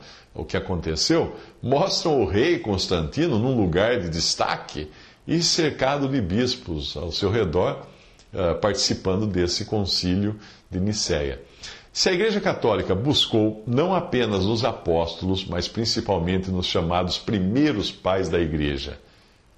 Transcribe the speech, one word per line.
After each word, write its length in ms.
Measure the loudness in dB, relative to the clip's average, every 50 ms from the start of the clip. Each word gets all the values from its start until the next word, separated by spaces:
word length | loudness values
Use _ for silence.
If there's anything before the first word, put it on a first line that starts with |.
| -16 -20 -20 -20 -20 -16 -12
o 100 | -12 -8
que 140 | -6 -4 -4
aconteceu, 800 | -4 -4 -4 -4 -2 -4 -2 -2 0 2 2 2 0 -2 -4 -12 -18 -20 -14 -8
mostram 580 | -2 0 2 2 2 2 0 0 0 2 2 2
o 40 | 2
rei 320 | 2 2 2 4 4 2 0
Constantino 800 | 0 -2 -2 -2 0 0 0 0 0 -2 -2 0 0 2 2 2
num 180 | 2 2 2
lugar 440 | 2 2 2 4 4 4 4 2 0
de 100 | 0 -2
destaque 800 | -2 -2 -2 -2 0 0 -2 -2 -2 -4 -6 -8 -10 -8 -10 -10 -12 -18 -20 -20 -20 _ -4 -2
e 160 | 0 0 2
cercado 640 | 2 2 2 2 0 0 0 0 0 2 2 0 0
de 120 | 0 0
bispos 760 | 0 0 2 2 2 0 -2 -4 -6 -6 -6 -6 -6 -6 -6 -6
ao 140 | -6 -6
seu 180 | -2 0 0 2
redor, 560 | 2 2 2 2 2 2 2 2 0 -4 -10 -16 -20 -20 -20 -20 -20 -20 -20 -10 -4
eh, 200 | 0 0 0 2
participando 720 | 2 2 0 2 2 0 -2 -2 -2 0 0 0 0 0 0
desse 380 | 0 0 0 0 0 -4 -4
Concílio 760 | -2 -2 -2 0 0 -2 0 0 0 2 2 0 -2 -4 -6 -12 -20 -20 -20 -14 -8
de 80 | -4 -2
Nicéia. 600 | -2 -2 -2 -2 -2 -2 -2 -2 -2 -4 -6 -8 -12 -18 -20 -20 -18 -18 -18 -18 -20 -10 -4 -2
Se 120 | 0 0
a 40 | 2
Igreja 260 | 2 2 2 0 0
Católica 540 | 0 -2 -2 0 2 2 2 2 2 0 0
buscou 680 | 0 2 2 2 2 2 2 4 4 4 2 2 -2 -4
não 260 | -2 0 2 2 2
apenas 540 | 2 0 0 0 0 0 2 2 2 2 2
nos 180 | 2 2 2 0
apóstolos, 800 | 0 -2 -2 0 2 2 2 2 0 -2 -4 -2 -2 -2 -2 -2
mas 240 | -4 -4 -4 -4 -4
principalmente 840 | -4 -2 -2 -2 -2 -2 0 0 0 2 2 2 0 0 0 -2
nos 160 | -2 -2 -2 -2
chamados 500 | 0 0 0 2 0 0 0 0 -2 -4
primeiros 720 | -2 -2 0 0 2 2 2 2 2 2 2 0 -2 -4
pais 380 | -6 -4 -2 0 0 0 0 0
da 100 | 0 0
Igreja, 600 | 0 0 0 0 0 0 -2 -4 -6 -8 -12 -14 -18 -20 -20 -20 -20 _ _ _ _ _ _